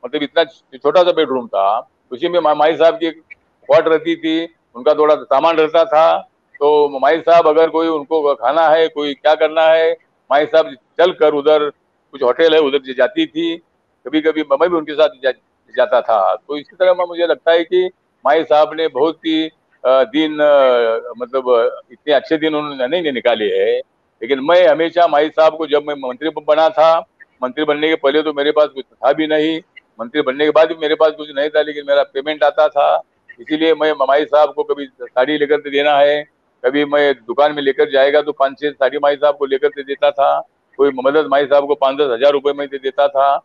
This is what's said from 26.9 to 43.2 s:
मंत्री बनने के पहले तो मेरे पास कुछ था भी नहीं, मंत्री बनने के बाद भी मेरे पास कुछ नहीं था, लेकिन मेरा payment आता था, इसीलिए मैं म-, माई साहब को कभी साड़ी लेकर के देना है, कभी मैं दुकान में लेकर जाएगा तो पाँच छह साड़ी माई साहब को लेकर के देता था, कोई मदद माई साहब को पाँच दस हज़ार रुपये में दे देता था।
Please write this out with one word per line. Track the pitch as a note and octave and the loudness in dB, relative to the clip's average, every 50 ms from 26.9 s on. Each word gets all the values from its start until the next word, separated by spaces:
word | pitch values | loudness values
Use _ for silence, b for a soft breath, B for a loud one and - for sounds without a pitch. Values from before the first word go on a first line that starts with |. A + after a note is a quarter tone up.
| E3 E3 E3 _ _ _ - _ _ _ B2+ | 4 2 -2 _ _ _ -20 _ _ _ -8
मंत्री | B2+ B2 - D#3 | -8 -4 -4 -2
बनने | D3+ D3 D3 D3+ D#3+ | -2 -2 -2 0 -2
के | D#3+ | -2
पहले | D#3 - C#3 C#3 D3+ D3+ | 0 0 0 0 2 0
तो | D#3 D3+ | -2 -4
मेरे | C#3+ C#3+ D3 | -2 -2 0
पास | D#3 D3+ D3+ D3+ | 2 2 0 0
कुछ | C3 C3+ B2+ | _ -12 -16
था | _ _ _ - B2+ D3 | _ _ _ 0 0 0
भी | D#3 D#3 | 0 -2
नहीं, | D#3 D#3 D#3 D3+ D#3+ D#3+ D#3+ - _ _ - _ _ _ _ | -2 0 -2 0 -2 -4 -6 -10 _ _ -20 _ _ _ _
मंत्री | A#2 A#2+ A#2 D3+ D3+ | -14 -8 -4 -4 -4
बनने | B2+ C3 C#3 D3+ | -4 -2 -2 0
के | D3+ | 2
बाद | D3 D3+ D#3+ E3 | 2 2 2 2
भी | E3+ | 0
मेरे | D#3+ D#3 D3+ D#3 | -6 -4 -4 0
पास | D3+ D#3+ D#3 D3+ | 0 0 0 0
कुछ | D3+ D3+ D3+ D3 | -4 -14 -12 -6
नहीं | C#3 C#3+ D#3 | -6 -6 -2
था, | D3+ D3+ D3+ | 0 -2 -2
लेकिन | D3+ D3 D3 C#3+ C#3 | -2 -6 -12 -4 -2
मेरा | C#3+ C#3+ C3+ | 0 0 0
payment | C3+ _ C3+ C3+ D3+ D#3 D3+ D3+ | -2 _ -8 -6 -6 -4 0 0
आता | C#3+ C#3+ - D3+ D3+ | 0 2 2 0 0
था, | - C#3+ D3 D3+ D#3+ D#3+ - _ _ _ _ _ - _ | 2 0 0 2 0 -2 -4 _ _ _ _ _ -20 _
इसीलिए | A#2+ - D#3 D3+ D#3+ E3 D#3+ | -8 -6 -4 -2 0 0 0
मैं | D3+ D3 D#3 D3+ | 0 0 -2 0
म-, | C#3+ C#3 C3 | -2 0 0
माई | C3+ D3 D#3 | 2 0 0
साहब | D3 C#3+ D3 D3+ D3 C#3+ | 0 2 2 2 2 0
को | D3 D3 | -6 -4
कभी | D3 C#3+ C#3+ C#3+ C3+ _ _ B2 | -4 -4 -6 -6 -16 _ _ -18
साड़ी | A#2 _ C3 B2+ C#3 D3+ D3 | -6 _ -2 0 0 0 -2
लेकर | D3 C3+ D3+ | 0 0 -2
के | C#3+ C#3+ C#3+ | -2 -2 -4
देना | C#3 C#3+ C#3+ D3 D3 C#3 | -4 -2 0 2 2 2
है, | C#3+ C#3+ D3 D3 D3 _ _ _ _ _ _ _ - | 2 2 2 -2 -4 _ _ _ _ _ _ _ -4
कभी | B2 C3+ D3 D3 | -2 0 0 -2
मैं | C#3+ C#3+ D3 D3 C#3+ C#3 | 0 0 2 2 2 0
दुकान | B2 A2+ A#2 A#2 B2+ C#3+ D3+ D3+ | -2 _ -10 -2 0 0 0 0
में | D3 C#3 | -2 -2
लेकर | C#3 C3+ - D3+ - | -2 0 0 0 0
जाएगा | C3+ C3+ C3+ C#3+ C#3+ D3+ D3 | 2 2 2 4 2 0 0
तो | D3+ C#3+ | 0 -2
पाँच | _ C3+ C3+ C#3 - C#3+ | _ -2 -2 -2 -4 -8
छह | D3 | -8
साड़ी | C#3 _ C3+ B2+ C3+ C#3+ | -4 _ -2 -2 -2 0
माई | C#3+ C#3+ D3 | -2 -2 -2
साहब | C3+ C#3+ D3 C#3+ | 0 0 -2 0
को | C#3+ C#3+ | 0 -4
लेकर | C3+ C3+ C3+ C#3+ D3 | -4 -4 -2 -2 -2
के | D3 C#3+ C#3 | -4 -4 -10
देता | C3+ C#3 - - C#3+ | -10 -6 -2 -2 -2
था, | C#3+ - C#3 C#3+ D3 D3 - _ _ _ _ _ _ | 0 0 0 0 0 -2 -4 _ _ _ _ _ _
कोई | - C3+ C#3+ C3+ C3 B2+ | 0 0 0 0 0 -2
मदद | C3+ C#3+ D#3 D3+ | 0 0 0 0
माई | C#3+ C3+ C#3 D3 | 2 0 0 0
साहब | C3 C#3 C#3+ C#3+ | 2 2 0 2
को | C#3+ D3 | 0 -2
पाँच | C#3 C#3 C3+ C3+ | -2 0 -2 0
दस | C#3 D3+ C#3 | 0 -2 -2
हज़ार | A#2+ A2+ C3 C#3+ C#3+ | -2 0 2 2 2
रुपये | C#3+ C3+ C#3+ C#3+ | 2 -2 -2 -4
में | C#3+ C#3+ C#3 | -4 -8 -10
दे | C#3 C#3 | -10 -8
देता | C3 C3+ C3 - C#3+ C#3+ | -8 -8 -2 0 -2 0
था। | C#3 C3+ | 2 0